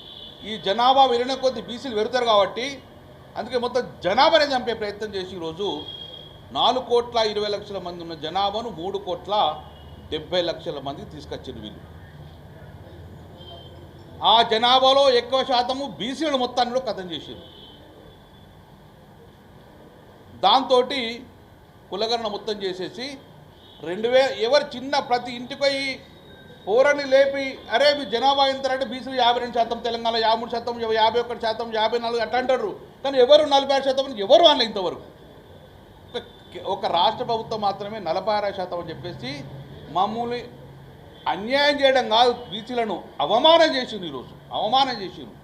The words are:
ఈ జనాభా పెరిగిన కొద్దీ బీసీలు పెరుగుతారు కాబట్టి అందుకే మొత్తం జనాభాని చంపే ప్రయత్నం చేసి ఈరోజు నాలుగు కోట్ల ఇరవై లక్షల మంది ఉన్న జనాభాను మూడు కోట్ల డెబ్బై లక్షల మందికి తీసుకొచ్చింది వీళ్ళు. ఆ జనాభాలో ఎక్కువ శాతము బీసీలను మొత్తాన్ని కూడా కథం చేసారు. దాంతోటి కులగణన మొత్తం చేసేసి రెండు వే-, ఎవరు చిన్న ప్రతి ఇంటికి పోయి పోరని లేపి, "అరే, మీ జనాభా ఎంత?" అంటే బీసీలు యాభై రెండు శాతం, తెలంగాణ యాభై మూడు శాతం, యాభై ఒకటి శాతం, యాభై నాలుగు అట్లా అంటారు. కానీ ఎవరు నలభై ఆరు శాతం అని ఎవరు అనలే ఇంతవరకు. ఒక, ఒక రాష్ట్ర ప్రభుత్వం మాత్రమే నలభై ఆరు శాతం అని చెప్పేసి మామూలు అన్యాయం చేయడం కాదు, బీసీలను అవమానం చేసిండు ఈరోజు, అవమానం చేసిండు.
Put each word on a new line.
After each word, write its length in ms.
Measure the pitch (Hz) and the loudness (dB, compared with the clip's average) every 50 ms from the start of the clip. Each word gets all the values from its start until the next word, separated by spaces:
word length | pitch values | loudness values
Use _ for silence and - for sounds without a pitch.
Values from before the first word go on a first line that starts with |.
| - - - - - - - - - | -20 -20 -20 -20 -20 -20 -20 -16 -12
ఈ 140 | 196 220 208 | -12 -10 -6
జనాభా 500 | 147 185 196 226 240 254 262 269 269 254 | -4 -2 0 4 4 6 6 6 6 6
పెరిగిన 260 | 240 240 247 254 269 | 4 2 0 -2 -2
కొద్దీ 280 | 262 254 262 - 226 | -2 -2 -2 -2 -2
బీసీలు 340 | 190 180 233 240 - 277 233 | -6 -10 -10 -10 -8 -6 -2
పెరుగుతారు 300 | 208 214 233 247 254 240 | -2 -2 0 0 0 2
కాబట్టి 580 | 233 214 202 196 185 - 220 240 277 277 262 - - - - - - - - - - - 160 | 4 4 4 4 2 0 -4 -8 -8 -8 -12 -16 -20 -20 -20 -20 -20 -20 -20 -20 -14 -10 -10
అందుకే 200 | 202 226 254 247 | -8 -6 -4 -4
మొత్తం 360 | 233 247 247 254 - - - - - | -4 -2 -2 -4 -4 -4 -8 -6 -2
జనాభాని 420 | 175 196 240 277 320 330 311 294 | 0 4 6 6 6 6 4 4
చంపే 280 | 285 269 247 233 233 220 | 2 0 -2 -2 -4 -4
ప్రయత్నం 420 | - 214 208 202 - 220 214 196 | -4 -6 -6 -6 -8 -8 -8 -8
చేసి 200 | 190 185 180 190 | -8 -8 -8 -10
ఈరోజు 480 | 185 165 160 160 165 208 190 151 151 147 - - - - - - - - - - - - - | -8 -8 -8 -8 -6 -6 -6 -6 -6 -8 -12 -14 -16 -16 -18 -18 -18 -20 -20 -20 -20 -16 -8
నాలుగు 340 | - 139 165 208 247 254 254 | -2 0 2 2 2 0 0
కోట్ల 320 | - 240 240 240 240 - 233 | 0 0 0 0 0 0 0
ఇరవై 300 | 220 214 208 208 208 208 | 0 0 0 -2 -4 -4
లక్షల 300 | 202 196 202 - 202 190 | -4 -6 -8 -10 -10 -10
మంది 260 | 175 175 175 175 170 | -10 -10 -10 -12 -12
ఉన్న 100 | 165 165 | -12 -12
జనాభాను 560 | 156 143 156 170 190 202 202 196 214 233 240 | -10 -10 -6 -2 -2 -2 -2 -2 -4 -6 -8
మూడు 280 | 190 160 165 190 196 196 | -8 -8 -8 -6 -6 -6
కోట్ల 640 | - - 175 175 - 185 202 214 185 151 151 - - - - - - - - - - - | -6 -6 -8 -8 -6 -2 0 2 2 2 0 -4 -10 -18 -20 -20 -20 -20 -20 -20 -12 -8
డెబ్బై 300 | 147 156 151 - 175 180 | -8 -8 -6 -2 -2 -2
లక్షల 380 | 170 165 160 160 - 170 151 143 | 0 -2 -4 -6 -8 -10 -10 -8
మందికి 300 | 131 139 139 170 208 208 | -8 -10 -10 -10 -12 -14
తీసుకొచ్చింది 520 | - 151 - - 147 - - 131 120 113 | -16 -16 -14 -12 -12 -12 -12 -12 -14 -14
వీళ్ళు. 380 | 107 104 - - - - - - - - - - - - - - - - - - - - - - - - - - - - - - - - - - 1077 1077 - - - - - - - - - - - - - - 156 | -14 -14 -16 -16 -18 -20 -20 -20 -20 -20 -20 -20 -20 -20 -20 -20 -20 -20 -20 -20 -20 -20 -20 -20 -20 -20 -20 -20 -20 -20 -20 -20 -20 -20 -20 -20 -20 -18 -18 -18 -20 -20 -20 -20 -20 -20 -20 -20 -20 -20 -10 -2 4
ఆ 180 | 180 214 233 | 6 6 6
జనాభాలో 680 | 233 233 220 220 240 240 254 262 262 262 269 277 277 277 | 6 4 2 2 4 4 4 6 6 6 6 6 6 4
ఎక్కువ 340 | 247 240 233 240 254 262 254 | 4 4 2 0 0 -2 0
శాతము 420 | 262 262 240 254 254 262 269 277 269 180 131 | 0 0 0 0 0 -2 -6 -6 -8 -8 -8
బీసీలను 380 | 180 240 269 233 311 311 285 262 | -8 -6 -6 -4 -2 -2 0 0
మొత్తాన్ని 420 | 247 240 - - 247 233 - 262 | -2 -2 0 -2 -2 0 -2 -2
కూడా 140 | 262 226 196 | -4 -4 -6
కథం 180 | 185 185 180 | -6 -8 -10
చేసారు. 480 | 165 147 - - 120 104 - - - - - - - - - - - - - - - - - - - - - - - - - - - - - - - - - - - - - - - - - - - - - - - - - - - - - - - - - - - - | -10 -10 -12 -12 -16 -16 -18 -20 -20 -20 -20 -20 -20 -20 -20 -20 -20 -20 -20 -20 -20 -20 -20 -20 -20 -20 -20 -20 -20 -20 -20 -20 -20 -20 -20 -20 -20 -20 -20 -20 -20 -20 -20 -20 -20 -20 -20 -20 -20 -20 -20 -20 -20 -20 -20 -20 -20 -20 -20 -20 -20 -20 -20 -20 -6 0
దాంతోటి 880 | - 190 214 262 262 - 262 247 247 254 285 269 240 226 240 233 - - - - - - - - - - - - - - | 4 4 4 4 4 4 4 2 2 2 -2 -4 -4 -6 -6 -10 -12 -18 -20 -20 -20 -20 -20 -20 -20 -20 -20 -20 -14 -10
కులగణన 380 | 180 190 220 226 240 233 226 214 | -6 -4 -2 -2 -2 -2 -2 -4
మొత్తం 360 | 202 202 208 220 208 196 196 | -6 -6 -6 -8 -6 -6 -6
చేసేసి 540 | 190 180 185 180 156 - 214 247 277 277 269 - - - - - - - - - - - - | -6 -6 -6 -8 -10 -10 -10 -12 -12 -12 -14 -18 -20 -20 -20 -20 -20 -20 -20 -20 -20 -20 -12
రెండు 260 | - 156 180 202 220 240 | -10 -8 -4 -4 0 2
వే-, 280 | 247 262 269 269 - | 4 4 4 4 0
ఎవరు 420 | 202 208 233 269 294 285 - - 247 | -2 0 2 2 2 2 0 -6 -10
చిన్న 220 | 240 277 294 277 | -6 -4 -2 -2
ప్రతి 360 | 269 - 240 247 - 247 247 | 0 0 0 -2 -2 -4 -10
ఇంటికి 260 | 240 247 240 277 269 | -12 -12 -12 -6 -2
పోయి 400 | 285 277 277 269 277 269 262 - - - - - - - - - - - - - - - | 0 0 0 0 -2 -4 -6 -8 -12 -18 -20 -20 -20 -20 -20 -20 -20 -20 -20 -12 -4 0
పోరని 360 | 202 247 262 285 285 285 285 | 2 4 4 4 2 0 0
లేపి, 560 | 269 262 269 277 269 277 277 269 269 247 - - - | 2 4 4 4 4 2 -2 -4 -6 -8 -10 -6 -2
"అరే, 220 | 214 233 277 294 285 | 0 4 4 4 4
మీ 120 | 285 277 | 2 0
జనాభా 420 | 202 226 226 247 269 277 277 277 269 | -4 -2 2 2 2 4 4 2 2
ఎంత?" 200 | 262 262 269 262 | 0 0 -2 -2
అంటే 180 | 262 262 269 | -2 -2 -2
బీసీలు 300 | 214 247 254 220 262 269 | -4 -6 -8 -8 -4 -2
యాభై 240 | 254 240 233 240 240 | 2 2 2 2 2
రెండు 140 | 240 240 226 | -2 -2 -2
శాతం, 260 | 240 233 233 240 226 | -2 -2 0 -2 -4
తెలంగాణ 360 | - 240 226 226 233 226 233 | -4 -4 -4 -4 -2 -2 0
యాభై 240 | 226 226 220 233 240 | 2 2 2 2 2
మూడు 120 | 240 226 | 0 -4
శాతం, 400 | 240 233 - 240 233 233 233 220 | -6 -6 -6 -6 -6 -4 -2 0
యాభై 280 | 220 220 214 226 220 240 | 2 4 4 4 4 2
ఒకటి 220 | 233 240 240 226 | -2 -2 -4 -4
శాతం, 340 | 233 220 220 220 240 233 220 | -4 -4 -4 -4 -6 -4 -2
యాభై 240 | 220 214 220 226 240 | 0 0 2 0 0
నాలుగు 220 | 233 233 240 233 | -2 -2 -2 -2
అట్లా 180 | 220 214 - 247 | -2 -2 -2 0
అంటారు. 400 | 254 254 262 247 226 190 156 - - - - - - | 0 2 0 0 0 -4 -6 -8 -14 -20 -14 -8 -6
కానీ 140 | 269 277 262 | 0 4 4
ఎవరు 260 | 247 247 294 302 302 | 8 10 10 8 8
నలభై 320 | 285 285 277 269 269 277 | 6 4 4 4 4 2
ఆరు 80 | 269 262 | 2 2
శాతం 220 | 269 262 269 269 | 0 0 0 -2
అని 140 | 269 269 202 | -4 -4 -4
ఎవరు 240 | 196 196 269 339 339 | 4 8 8 10 10
అనలే 220 | 311 294 269 240 | 8 6 6 2
ఇంతవరకు. 360 | 226 214 208 185 170 135 - - - - - - - - - - - - - - - - - - - - - - - - | 0 -2 -2 -4 -4 -4 -8 -10 -18 -20 -20 -20 -20 -20 -20 -20 -20 -20 -20 -20 -20 -20 -20 -20 -20 -20 -20 -18 -12 -12
ఒక, 80 | 240 - - - - - - - 175 - | -12 -12 -12 -16 -20 -20 -18 -16 -10 -6
ఒక 200 | 175 190 - - | -6 -4 -2 -2
రాష్ట్ర 380 | 196 170 165 156 214 - - 254 | 0 2 4 4 2 2 0 -2
ప్రభుత్వం 380 | 220 233 220 226 143 226 214 | -4 -4 -4 -4 -6 -6 -2
మాత్రమే 380 | 208 196 196 196 208 202 220 220 | -2 -2 -2 -4 -6 -10 -10 -8
నలభై 340 | 190 165 165 185 185 214 208 | -4 -4 -4 -2 -2 -2 -2
ఆరు 220 | 208 202 202 185 | -2 -2 -2 -4
శాతం 240 | 190 185 180 180 175 | -6 -6 -6 -6 -8
అని 100 | 170 160 | -8 -10
చెప్పేసి 540 | 156 - - 175 165 135 - 254 285 294 - - - - - - - - - - 143 | -10 -12 -10 -12 -12 -10 -10 -12 -12 -12 -14 -14 -16 -16 -16 -18 -18 -18 -16 -6 -2
మామూలు 460 | 170 196 208 220 233 240 240 240 247 214 - - - - - - - - - - - - - - - - - | 0 0 0 0 -4 -6 -4 -6 -8 -8 -12 -16 -20 -20 -20 -20 -20 -20 -20 -20 -20 -20 -20 -20 -10 -6 -6
అన్యాయం 540 | 160 175 202 233 262 277 285 294 294 277 | -6 -4 -2 -2 0 2 4 2 4 4
చేయడం 280 | 269 269 262 262 240 220 | 4 4 4 4 2 2
కాదు, 220 | 214 226 247 247 | 4 4 4 4
బీసీలను 720 | 240 240 - - 165 214 208 - 254 240 233 214 185 160 - - - - | 4 0 -4 -12 -12 -12 -10 -6 -4 -4 -2 -2 -4 -6 -8 -10 -6 -4
అవమానం 540 | 143 151 196 233 277 320 330 330 330 311 262 | 0 2 2 4 6 8 8 8 6 4 2
చేసిండు 300 | 262 247 - 226 208 180 | 0 -4 -6 -8 -10 -10
ఈరోజు, 480 | 160 139 127 113 - - - - - - | -10 -10 -10 -12 -14 -18 -20 -14 -10 -6
అవమానం 480 | 135 175 214 240 262 269 262 247 220 | -4 -2 2 2 2 2 2 -2 -6
చేసిండు. 320 | 190 170 - 165 135 107 98 - | -8 -12 -12 -14 -16 -18 -18 -20